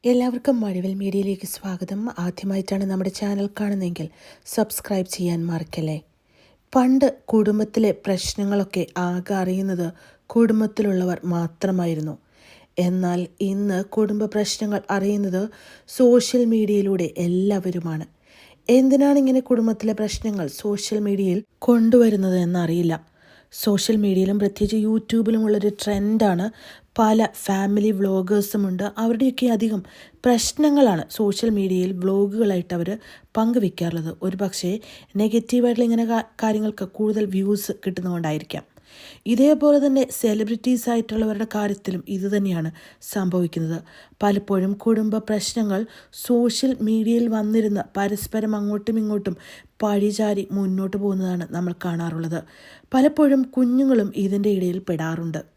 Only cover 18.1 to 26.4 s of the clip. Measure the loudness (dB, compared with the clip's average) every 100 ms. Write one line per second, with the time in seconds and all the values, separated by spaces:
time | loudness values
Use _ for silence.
18.1 | _ _ -20 -20 _ 4 4 6 6 6
19.1 | 4 4 2 2 0 2 0 -4 -2 -4
20.1 | -4 -4 -4 -6 -6 -4 -4 -2 -2 0
21.1 | 0 0 0 -4 _ 2 4 6 6 6
22.1 | 4 2 2 2 0 0 2 0 -2 _
23.1 | _ _ -20 _ -2 0 2 2 2 2
24.1 | 2 2 2 0 0 -2 0 0 0 0
25.1 | 0 2 2 2 2 0 -2 -4 -2 0
26.1 | 2 2 2